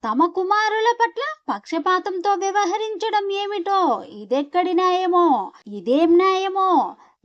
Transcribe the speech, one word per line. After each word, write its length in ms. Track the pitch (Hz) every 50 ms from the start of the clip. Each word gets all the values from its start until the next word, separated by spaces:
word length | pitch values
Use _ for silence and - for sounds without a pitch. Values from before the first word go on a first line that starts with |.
| - 233
తమ 160 | - 247 320
కుమారుల 680 | 349 339 381 370 370 415 415 427 427 415 440 440 466 480 466
పట్ల 540 | 466 466 466 - 539 605 622 622 _ - 240
పక్షపాతంతో 800 | 202 - - - 330 294 381 370 370 359 415 381 381 339 403 403
వ్యవహరించడం 960 | 359 381 392 381 415 403 339 370 427 427 440 440 349 427 453 440 415 403 392 392
ఏమిటో, 680 | 392 403 403 415 415 339 403 392 392 370 311 233 - -
ఇదెక్కడి 720 | - - 208 208 202 247 269 285 285 _ 349 359 359 370
న్యాయమో, 800 | 330 370 370 359 359 370 370 349 359 349 330 277 226 190 - _ - _
ఇదేం 500 | 214 202 202 180 220 247 294 330 330 339
న్యాయమో? 800 | 349 370 381 370 370 381 392 381 392 381 381 359 302 220 180 180 _ - _ _ _ _